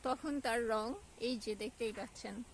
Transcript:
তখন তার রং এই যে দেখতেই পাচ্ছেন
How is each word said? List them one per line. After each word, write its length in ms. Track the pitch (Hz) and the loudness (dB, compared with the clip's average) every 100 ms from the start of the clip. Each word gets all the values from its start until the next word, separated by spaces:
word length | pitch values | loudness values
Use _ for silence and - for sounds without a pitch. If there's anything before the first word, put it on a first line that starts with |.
তখন 300 | 262 262 311 285 | 2 2 2 0
তার 200 | 262 226 233 | 2 2 4
রং 260 | 220 220 381 - - | 4 2 -2 -8 -4
এই 200 | 233 247 | 0 0
যে 180 | 208 208 | -2 -2
দেখতেই 380 | 214 - 226 | -4 -2 -2
পাচ্ছেন 500 | 214 240 - 214 202 240 | -2 -8 -8 -8 -6 -8